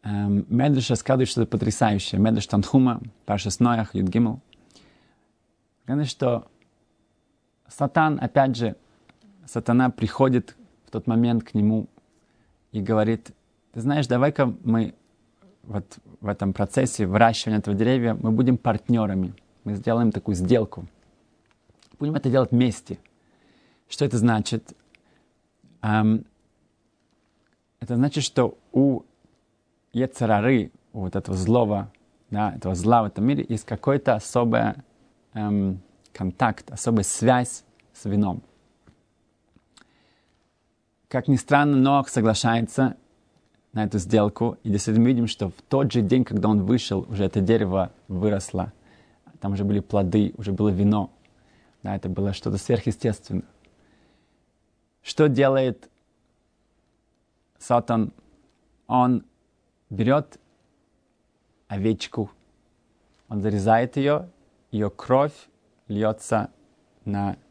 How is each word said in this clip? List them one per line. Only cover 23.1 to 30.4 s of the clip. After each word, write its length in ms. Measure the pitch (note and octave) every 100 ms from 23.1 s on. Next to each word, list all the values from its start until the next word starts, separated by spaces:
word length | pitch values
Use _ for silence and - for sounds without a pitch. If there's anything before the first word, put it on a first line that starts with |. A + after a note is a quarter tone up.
| _ _ _ _ _ _ _ _
Что 160 | -
это 140 | C#3+ A#2
значит? 580 | A#2 A2 - A#2 - - _ _ _ _ _ _ _ _ _ _
Эм, 460 | G#2+ G#2+ G#2+ A2 - _ _ _ _ _ _ _ _ _ _ _ _ _ _ _
это 160 | - A#2+
значит, 280 | C#3 D3+
что 340 | C3 - A#2+ - _
у 320 | B2+ C#3 B2+ - _ _ _ _ _ _ _ _
Йецер 360 | A#2 B2+ - A#2
Ары, 400 | G#2